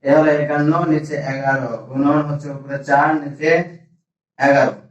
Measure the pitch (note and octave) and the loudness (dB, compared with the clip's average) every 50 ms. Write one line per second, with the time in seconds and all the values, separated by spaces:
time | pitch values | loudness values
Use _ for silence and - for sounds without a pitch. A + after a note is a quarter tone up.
0 | _ C#3 C#3+ D#3 D#3 D#3 D3 D3 - D3 D3 D3 D3 D3+ D#3+ E3+ E3+ D#3+ D#3 D3+ | _ 4 4 4 6 4 2 2 0 -2 -2 0 0 2 2 0 2 0 0 -2
1 | C#3 - D3 C3+ B2 C3 C3+ C3+ C3+ C3+ C3+ C3+ B2+ A#2+ A#2 - - - C3 C3+ | -2 -4 -8 -6 -6 -6 -8 -4 -2 -2 -2 0 -2 -6 -8 -8 -10 -8 -4 -2
2 | C#3+ C#3+ D3+ D3+ D3 D3 C#3+ C#3+ - C#3+ C#3 - - C#3 C#3 C#3 - D3 C#3 C#3 | 0 2 2 2 0 -2 -6 -6 -6 -10 -12 -12 -12 -10 -10 -10 -4 2 2 4
3 | C#3+ D#3 D#3+ D3+ - - C#3+ - D3+ D#3+ E3 F3 F3+ - - - - _ _ _ | 4 2 0 -2 -4 -8 -10 -4 0 2 2 2 0 -4 -10 -20 -20 _ _ _
4 | _ _ _ _ _ _ _ - C3+ C#3 C#3 C#3 C3+ A#2+ - - - - | _ _ _ _ _ _ _ -2 2 4 4 4 4 2 -2 -8 -18 -20